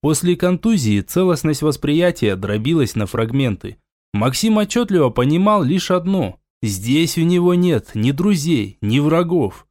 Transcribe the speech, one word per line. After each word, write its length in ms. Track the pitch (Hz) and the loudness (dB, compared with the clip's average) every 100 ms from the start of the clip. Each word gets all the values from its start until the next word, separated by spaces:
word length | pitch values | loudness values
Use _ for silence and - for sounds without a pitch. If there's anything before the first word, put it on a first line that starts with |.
После 340 | 147 156 180 175 | 0 0 0 0
контузии 640 | 180 180 226 220 120 104 | 0 0 0 0 2 0
целостность 640 | 95 - 185 165 156 147 | -2 0 0 0 0 0
восприятия 760 | 151 143 139 151 180 170 110 95 | -2 -2 0 2 0 0 -2 -2
дробилась 580 | 98 104 117 165 123 - | -4 -4 0 0 0 -2
на 100 | 104 | -4
фрагменты. 720 | 117 113 131 131 95 101 98 _ _ _ | -2 -2 0 -2 -4 -10 -18 _ _ _
Максим 460 | 104 117 131 226 214 | -2 -2 0 0 0
отчётливо 500 | 208 240 233 185 135 | 0 -2 0 2 2
понимал 540 | 113 127 160 196 208 | 2 0 2 2 2
лишь 280 | 135 180 - | 2 -2 0
одно: 500 | 180 175 190 110 - _ _ | -2 0 -2 -2 -6 _ _
здесь 540 | 113 98 104 143 165 - | -6 -4 0 0 0 0
у 60 | |
него 320 | 165 180 175 | 0 2 2
нет 380 | 180 180 139 - | 2 2 0 -2
ни 160 | 110 113 | -2 -2
друзей, 680 | 139 202 190 147 151 98 - | 0 0 0 0 -2 -2 -6
ни 160 | 104 123 | -2 0
врагов. 680 | 147 165 175 175 110 - - | 2 2 0 0 -2 -6 -20